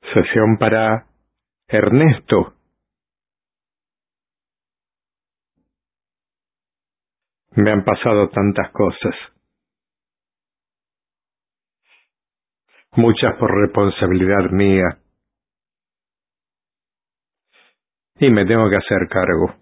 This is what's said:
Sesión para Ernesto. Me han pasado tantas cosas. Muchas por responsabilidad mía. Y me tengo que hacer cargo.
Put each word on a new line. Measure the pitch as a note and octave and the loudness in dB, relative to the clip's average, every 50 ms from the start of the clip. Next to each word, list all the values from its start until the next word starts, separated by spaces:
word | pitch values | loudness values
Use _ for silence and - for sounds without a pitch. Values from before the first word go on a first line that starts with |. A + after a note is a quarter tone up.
| _ - - | _ -2 -2
Sesión | A2+ - - - A#2 A2 G#2+ A2+ A2 | -2 -2 0 0 0 2 2 2 0
para | - A2 A2 A2 A2 A2 A2 A2+ - _ _ _ _ _ _ _ _ _ _ _ _ _ | 0 -2 0 0 0 -2 -2 -4 -6 _ _ _ _ _ _ _ _ _ _ _ _ _
Ernesto. | - G#2+ G2+ G2+ A2+ C3 D#3 D#3+ B2 - - - - G2 - - _ _ _ _ _ _ _ _ _ _ _ _ _ _ _ _ _ _ _ _ _ _ _ _ _ _ _ _ _ _ _ _ _ _ _ _ _ _ _ _ _ _ _ _ _ _ _ _ _ _ _ _ _ _ _ _ _ _ _ _ _ _ _ _ _ _ _ _ _ _ _ _ _ _ _ _ _ _ _ _ _ _ _ _ _ _ _ _ _ _ _ _ _ _ _ _ _ _ _ _ _ | -2 0 0 2 2 4 4 2 2 0 -2 -2 0 0 0 -2 _ _ _ _ _ _ _ _ _ _ _ _ _ _ _ _ _ _ _ _ _ _ _ _ _ _ _ _ _ _ _ _ _ _ _ _ _ _ _ _ _ _ _ _ _ _ _ _ _ _ _ _ _ _ _ _ _ _ _ _ _ _ _ _ _ _ _ _ _ _ _ _ _ _ _ _ _ _ _ _ _ _ _ _ _ _ _ _ _ _ _ _ _ _ _ _ _ _ _ _ _
Me | - G#2 G#2+ | 0 2 2
han | G#2+ G2+ F#2+ | 2 0 0
pasado | - G#2 - - A#2+ A2 G#2 G2+ - | -2 -4 -2 -2 0 0 2 0 0
tantas | - G2+ G2 G2+ G2 - F2+ - _ | -2 -2 -2 -2 -2 -2 -6 -8 _
cosas. | - G#2 F#2+ - - - - - - - - _ _ _ _ _ _ _ _ _ _ _ _ _ _ _ _ _ _ _ _ _ _ _ _ _ _ _ _ _ _ _ _ _ _ _ _ _ _ _ _ _ _ _ _ _ _ _ _ _ _ _ _ _ _ _ _ _ _ _ _ _ _ _ _ _ _ _ _ _ _ _ _ _ | -2 -2 -2 -2 -4 -8 -8 -8 -8 -16 -20 _ _ _ _ _ _ _ _ _ _ _ _ _ _ _ _ _ _ _ _ _ _ _ _ _ _ _ _ _ _ _ _ _ _ _ _ _ _ _ _ _ _ _ _ _ _ _ _ _ _ _ _ _ _ _ _ _ _ _ _ _ _ _ _ _ _ _ _ _ _ _ _ _
Muchas | - A#2 A#2 A2 - - A#2 - - | 2 4 4 2 2 0 -2 -2 -2
por | A#2+ G#2 F#2+ | -2 -2 0
responsabilidad | G2 G#2 G2+ - - G2+ G2 F2+ - - F2+ F#2 F#2 F#2 F#2 G2+ G2+ F#2+ F#2 | 0 0 0 0 0 -2 -2 -2 -2 -2 -2 0 0 0 0 0 0 -2 -2
mía. | F2+ F#2+ G2+ G2 F#2+ F#2+ F#2 F2 E2+ _ _ _ _ _ _ _ _ _ _ _ _ _ _ _ _ _ _ _ _ _ _ _ _ _ _ _ _ _ _ _ _ _ _ _ _ _ _ _ _ _ _ _ _ _ _ _ _ _ _ _ _ _ _ _ _ _ _ _ _ _ _ _ _ | -2 0 0 2 2 0 0 -2 -4 _ _ _ _ _ _ _ _ _ _ _ _ _ _ _ _ _ _ _ _ _ _ _ _ _ _ _ _ _ _ _ _ _ _ _ _ _ _ _ _ _ _ _ _ _ _ _ _ _ _ _ _ _ _ _ _ _ _ _ _ _ _ _ _
Y | _ D3+ C#3 | _ 2 4
me | A#2 G#2 G2 | 4 4 2
tengo | F#2 A2+ A2+ A2+ G#2 | 2 2 2 2 2
que | F#2+ | 0
hacer | G2 - - G#2+ F#2+ F2 E2 | 0 -2 -2 -2 -2 -4 -4
cargo. | - F#2+ F#2 F2+ F2+ D#2+ E2+ E2+ - _ | -4 -4 -2 0 0 -2 -2 -4 -6 _